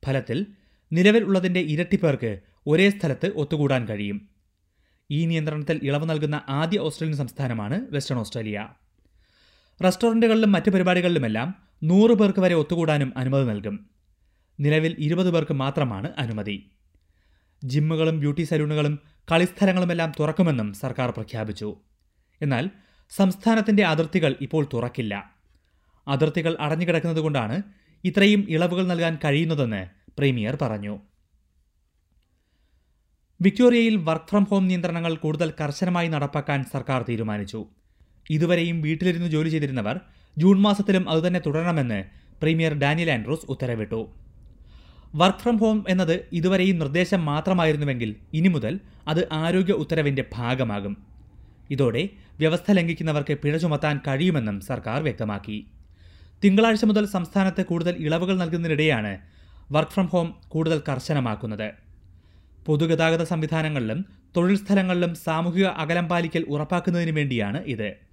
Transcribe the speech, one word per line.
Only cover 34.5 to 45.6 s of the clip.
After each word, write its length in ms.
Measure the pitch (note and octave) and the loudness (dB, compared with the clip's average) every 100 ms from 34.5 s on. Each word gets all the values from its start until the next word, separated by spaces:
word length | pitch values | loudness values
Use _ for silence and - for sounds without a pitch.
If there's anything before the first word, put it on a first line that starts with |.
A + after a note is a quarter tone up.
| G3 F#3 | 2 2
നിയന്ത്രണങ്ങൾ 500 | F3+ E3+ E3+ E3 D#3+ | 0 -2 -4 -4 -4
കൂടുതൽ 380 | D#3+ D3+ E3 - | -4 -2 -4 -4
കർശനമായി 460 | D3+ C#3+ F3+ F3 E3+ | -6 -4 -2 0 0
നടപ്പാക്കാൻ 560 | D#3 C#3 D3+ C#3 C#3+ | -2 -2 -4 -2 -4
സർക്കാർ 420 | C3 C#3 A#2+ C3 A2 | -4 -8 -4 -4 -2
തീരുമാനിച്ചു. 580 | A#2 A2 G#2 G2+ A2 G#2 _ _ _ _ _ - | -4 -2 -4 -6 -8 -12 _ _ _ _ _ -4
ഇതുവരെയും 520 | D#3 E3 F3 E3+ E3+ | 0 2 2 0 -2
വീട്ടിലിരുന്ന് 460 | D3+ D#3 F3+ E3+ F3 | -2 0 0 0 0
ജോലി 220 | D#3 D#3+ | 0 0
ചെയ്തിരുന്നവർ 500 | D#3 C#3+ C3 G#2 D#3 - - _ - | -2 -2 -4 -4 -6 -10 -20 _ 2
ജൂൺ 240 | F3 G3 | 6 6
മാസത്തിലും 480 | G3+ G3+ G3+ F#3+ F3 | 6 2 2 2 2
അതുതന്നെ 320 | D#3+ F3 F3 D#3 | 0 0 -2 -2
തുടരണമെന്ന് 580 | D3 E3+ E3 B2+ G#2 G2 - - - | -2 0 0 0 -4 -6 -14 -20 -4
പ്രീമിയർ 320 | D#3+ E3 D#3+ | 0 2 0
ഡാനിയൽ 380 | D3 C#3+ D#3 E3+ | 0 0 0 0
ആൻഡ്രൂസ് 340 | C3 G#2 D3+ - | -2 -2 -6 -6
ഉത്തരവിട്ടു. 600 | C3 B2+ A#2 G#2 A2+ G#2 - - - - - - - - - - D3+ | -6 -4 -4 -4 -6 -8 -14 -20 -20 -20 -20 -20 -20 -20 -20 -12 2
work 320 | F3+ F#3+ A#3+ | 4 4 0
from 140 | A#3 | 2